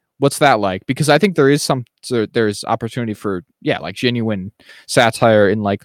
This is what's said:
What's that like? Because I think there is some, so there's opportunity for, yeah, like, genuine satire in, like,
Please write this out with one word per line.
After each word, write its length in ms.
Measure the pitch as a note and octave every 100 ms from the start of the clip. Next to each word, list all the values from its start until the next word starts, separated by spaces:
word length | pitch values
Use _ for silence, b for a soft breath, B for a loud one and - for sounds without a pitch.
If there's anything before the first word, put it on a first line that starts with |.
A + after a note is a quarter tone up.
| _ -
What's 200 | C#3 -
that 220 | D3 A#2
like? 260 | G2+ F#2+ -
Because 220 | C3 D3
I 80 | D3+
think 160 | G#3 E3
there 140 | C3+
is 120 | C#3+
some, 220 | - C#3 A#2+ _
so 220 | - B2 G#2
there's 380 | A#2+ A2 G2+
opportunity 500 | - A2+ A#2 - A#2
for, 300 | G#2 G#2+ F#2 - _
yeah, 180 | - C3+
like, 180 | D#2+ F#2+
genuine 560 | B2+ A#2+ A2+ G#2 F#2 - B B -
satire 640 | - A2+ - A#2 A2 G2+
in, 140 | G#2+
like, 220 | G#2 G2+